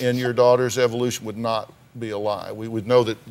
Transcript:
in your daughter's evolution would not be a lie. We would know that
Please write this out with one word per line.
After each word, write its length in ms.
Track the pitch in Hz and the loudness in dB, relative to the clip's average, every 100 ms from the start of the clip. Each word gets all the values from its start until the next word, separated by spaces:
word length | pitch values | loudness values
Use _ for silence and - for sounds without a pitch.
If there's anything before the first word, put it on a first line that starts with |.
in 160 | 123 123 | -2 0
your 160 | 123 | 0
daughter's 440 | 117 123 123 123 120 | 4 6 6 2 2
evolution 480 | 123 117 123 - | 2 2 -2 -4
would 140 | 110 104 | -8 -6
not 340 | 117 110 - - _ 120 | -4 -4 -6 -14 _ -12
be 100 | 113 | -8
a 80 | 104 | -6
lie. 320 | 104 98 87 | -4 -4 -8
We 160 | 107 113 | -10 -8
would 220 | 113 104 | -6 2
know 160 | 123 | 4
that 120 | 113 107 113 | 4 -2 -2